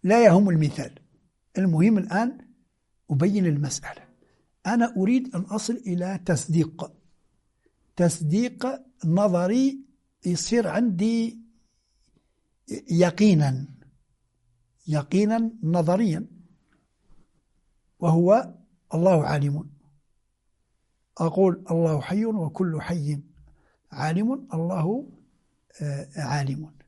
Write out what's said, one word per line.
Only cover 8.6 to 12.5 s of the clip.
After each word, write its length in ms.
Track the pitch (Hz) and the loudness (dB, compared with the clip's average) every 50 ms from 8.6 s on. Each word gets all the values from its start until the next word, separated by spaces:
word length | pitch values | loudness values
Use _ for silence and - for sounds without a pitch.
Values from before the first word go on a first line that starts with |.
| - 254 269 269 - _ _ _ - | -6 -6 -6 -8 -12 _ _ _ -2
نظري 720 | 160 165 185 208 208 180 175 175 185 220 254 269 277 269 269 - _ _ _ _ _ _ _ - | 0 2 2 2 2 2 0 0 0 2 2 2 0 0 -4 -16 _ _ _ _ _ _ _ -4
يصير 420 | 175 175 160 - - 226 240 214 | -4 -4 -4 -2 0 0 0 0
عندي 720 | 170 151 196 240 233 185 170 202 220 233 226 226 226 - - - _ _ _ _ _ _ _ _ _ _ _ _ _ _ _ _ _ _ _ _ _ | 0 0 0 0 0 0 0 0 0 0 0 -2 -4 -6 -12 -20 _ _ _ _ _ _ _ _ _ _ _ _ _ _ _ _ _ _ _ _ _